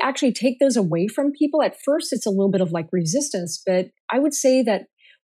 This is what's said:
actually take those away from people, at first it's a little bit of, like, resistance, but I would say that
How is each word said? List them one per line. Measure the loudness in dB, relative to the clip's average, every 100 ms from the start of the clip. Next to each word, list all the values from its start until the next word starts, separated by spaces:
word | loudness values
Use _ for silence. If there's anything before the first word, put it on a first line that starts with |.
actually | 4 0 0
take | 0 -2 2
those | 2 2
away | 0 0 -2
from | 0 -2
people, | 0 0 2
at | 0 -2
first | -2 -2 0
it's | -4 -2
a |
little | 0 2
bit | 2
of, | 0
like, | -2 -2
resistance, | -2 0 -2 -2 -6 -8 -6
but | -2 0 -2 _ -4
I | 0
would | 0
say | 0 2 4
that | 2 0 -4 _ _ _